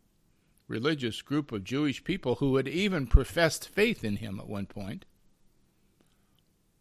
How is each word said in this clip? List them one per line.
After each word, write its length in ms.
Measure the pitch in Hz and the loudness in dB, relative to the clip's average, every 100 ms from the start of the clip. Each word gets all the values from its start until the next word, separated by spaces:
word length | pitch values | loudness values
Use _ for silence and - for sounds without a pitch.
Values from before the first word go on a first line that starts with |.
| _ _ _ _ _ _ - | _ _ _ _ _ _ -8
religious 560 | 113 131 156 120 101 | -2 0 0 -2 -4
group 300 | - 143 143 | -4 -4 -2
of 120 | 107 | -6
Jewish 400 | 92 131 151 123 | -4 -2 0 -2
people 300 | - 139 131 | -4 -2 -2
who 220 | 117 139 131 | 0 2 2
had 120 | 113 | 0
even 380 | 165 202 180 127 | 0 0 0 6
professed 600 | 139 131 - 165 - - | 6 6 4 4 2 -4
faith 380 | - 226 208 | 2 2 2
in 120 | 110 101 | -2 -2
him 220 | 107 101 | -4 -8
at 100 | 101 | -8
one 180 | 104 98 | -6 -6
point, 400 | - 98 170 - _ _ _ _ _ _ _ _ _ _ _ _ _ _ _ _ _ | -8 -10 -10 -14 _ _ _ _ _ _ _ _ _ _ _ _ _ _ _ _ _